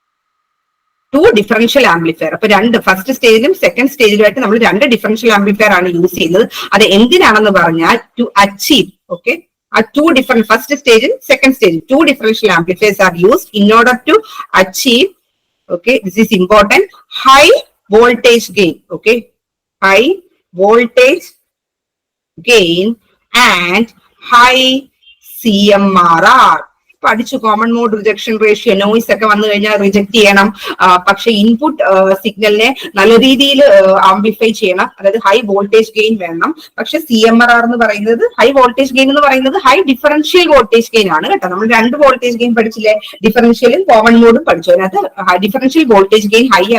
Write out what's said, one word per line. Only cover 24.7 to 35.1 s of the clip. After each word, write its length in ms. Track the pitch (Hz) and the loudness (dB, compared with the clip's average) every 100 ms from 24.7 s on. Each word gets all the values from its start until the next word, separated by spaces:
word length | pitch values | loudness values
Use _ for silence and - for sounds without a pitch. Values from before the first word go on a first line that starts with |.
| 262 - _ _ _ - - | -2 -6 _ _ _ -20 -8
സി 300 | 226 196 202 | -2 0 2
എം 240 | 196 196 185 | 2 2 2
ആർ 260 | 175 165 | 2 2
ആർ. 340 | 202 254 208 160 - _ _ _ | 2 4 2 0 -6 _ _ _
പഠിച്ചു, 320 | 262 233 226 262 | -4 -4 -4 -4
കോമൺ 360 | 226 208 233 | -2 -2 -2
മോഡ് 260 | 233 233 214 | -2 -2 -2
റിജക്ഷൻ 400 | 202 208 - 220 | -4 -4 -6 -2
റേഷ്യോ, 300 | 214 214 240 | 0 0 -2
നോയ്സ് 400 | 196 202 226 233 | -2 0 -2 -2
ഒക്കെ 120 | 196 220 | -2 -2
വന്നു 220 | 214 214 | 0 -2
കഴിഞ്ഞാൽ 280 | 202 214 208 | -2 -2 -2
റിജക്ട് 380 | 202 202 202 | 0 -2 0
ചെയ്യണം. 340 | 226 202 196 202 - - - | 0 2 2 0 -2 -10 -2
ആ, 160 | 185 180 190 | 0 2 0
പക്ഷെ 220 | 196 233 | -4 -2
ഇൻപുട്ട്, 520 | 208 220 226 311 311 | 0 0 0 -2 -2
ആ, 320 | - 190 190 | 0 0 0
സിഗ്നലിനെ 600 | 190 226 - 214 208 240 262 170 | -2 -6 -4 -2 0 -2 -4 -8
നല്ല 220 | - 214 226 | 0 4 4
രീതിയിൽ, 480 | 262 262 277 269 | 4 2 0 2
ആ, 440 | 285 196 190 196 - | 4 4 2 2 2
ആംപ്ലിഫൈ 380 | 196 220 208 226 214 | 0 -2 -2 -2 -2
ചെയ്യണം. 300 | 196 185 220 - | -2 -2 -4 -4
അതായത് 180 | 196 | -2